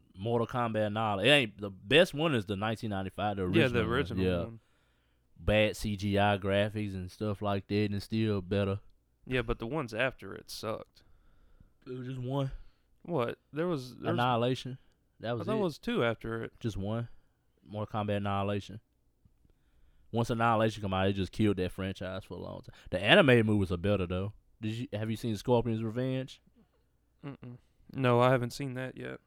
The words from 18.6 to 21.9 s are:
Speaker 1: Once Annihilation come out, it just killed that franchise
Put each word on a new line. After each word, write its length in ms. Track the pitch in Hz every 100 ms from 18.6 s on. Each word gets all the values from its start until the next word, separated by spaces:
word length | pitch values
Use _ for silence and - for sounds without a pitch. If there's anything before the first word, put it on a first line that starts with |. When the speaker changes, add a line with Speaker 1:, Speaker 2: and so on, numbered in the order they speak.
| - 107 _ _ _ _ _ _ _ _ _ _ - _ -
Speaker 1:
Once 180 | 113 117
Annihilation 520 | 113 117 110 110 104
come 100 | 101
out, 120 | 95 95
it 40 |
just 160 | 98 90
killed 240 | - 107 92
that 120 | 90
franchise 520 | - 95